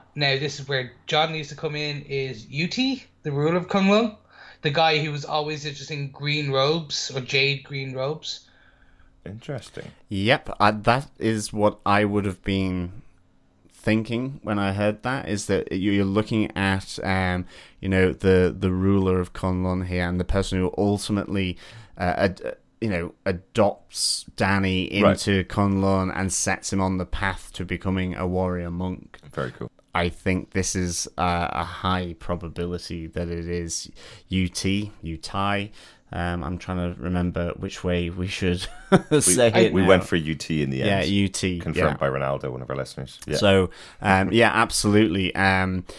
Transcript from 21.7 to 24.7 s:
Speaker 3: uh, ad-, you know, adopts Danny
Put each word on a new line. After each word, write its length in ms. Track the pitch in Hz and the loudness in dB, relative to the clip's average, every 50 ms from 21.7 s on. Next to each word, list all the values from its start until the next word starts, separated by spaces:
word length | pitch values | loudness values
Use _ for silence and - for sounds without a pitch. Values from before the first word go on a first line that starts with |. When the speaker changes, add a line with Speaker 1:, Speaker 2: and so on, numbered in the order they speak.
| - - - - - - | -20 -20 -20 -14 -8 -4
Speaker 3:
uh, 160 | 92 90 - | -2 0 2
ad-, 400 | - 98 95 - - - 64 - - _ _ _ - | 2 2 0 0 -2 -8 -8 -8 -10 _ _ _ -6
you 80 | 113 110 | -4 -2
know, 240 | 95 85 85 - - _ - | -2 -2 -4 -6 -10 _ -4
adopts 1000 | 98 92 87 - _ - 117 104 - - - - - - - - - - - - - - | -4 -4 -4 -6 _ 2 2 2 2 2 -2 -10 -12 -6 -4 -2 -2 -2 -4 -8 -8 -4
Danny 520 | - 107 95 98 98 95 92 | -2 0 2 2 2 2 2